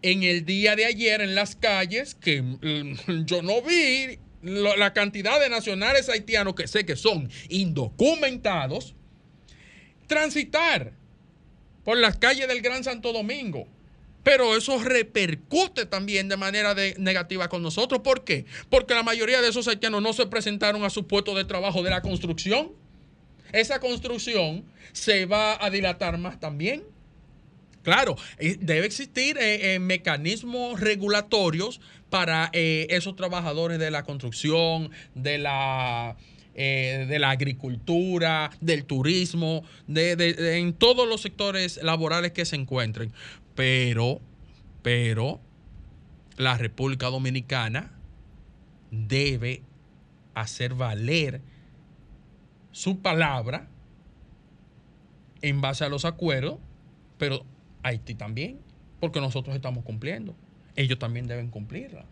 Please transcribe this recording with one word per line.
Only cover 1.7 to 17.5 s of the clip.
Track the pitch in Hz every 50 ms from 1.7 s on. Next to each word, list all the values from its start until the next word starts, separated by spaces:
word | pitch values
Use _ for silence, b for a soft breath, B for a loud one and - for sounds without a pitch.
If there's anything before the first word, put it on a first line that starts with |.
| 202 190 190 180 185 233 277 - -
que, | - - 175 151 139 127
mm, | 127 131 131 - 156 151 151 147 143 139 - - - 175 165 160
<laughs> |
yo | 156 175 175 170
no | 175 202 240 240
vi | 302 349 349 320 269 254 262 269 262 240 - - - - - -
lo, | 170 190 202 202 202 202
la | 196 208 196 196
cantidad | - 202 202 208 208 190 208 254 294
de | 285 262
nacionales | 240 226 - 220 196 190 202 233 277 277 254 254
haitianos | 233 220 202 214 226 214 202 196 180
que | - 170 -
sé | - 214 208
que | 170 147
son | 127 - 220 214 170 135 120 B B B B
indocumentados | 170 190 196 175 156 143 127 107 - - 214 277 330 320 302 269 254 247 - 214 190 165 139 127 147 208 262 - - - - - - - _ - - - - B B B B B B B B B B B -
transitar | - 302 302 311 302 294 302 269 202 - 302 339 330 294 190 131 107 - - - - - - - _ - _ _ - - - - - - - -
por | - 226
las | 247 233 220 180 -
calles | - 247 277 269 269
del | 262 254 247 214
Gran | 247 247 262 254
Santo | 262 254 233 214 240 233
Domingo. | 226 208 208 262 285 269 214 160 127 - - - _ - - - - - - - - -
Pero | - 269 262 254 233 214
eso | 226 220 - 269 254 220
repercute | 254 254 240 226 214 - 220 196 175 160 151 - - - 320 381 370 - - 226
también | 170 - 196 196 202 208 196 190 196
de | 196
manera | 196 196 190 196 208 208 208 202
de, | 196 196 196 185 -
negativa | 196 185 190 185 175 165 190 185 180
con | 170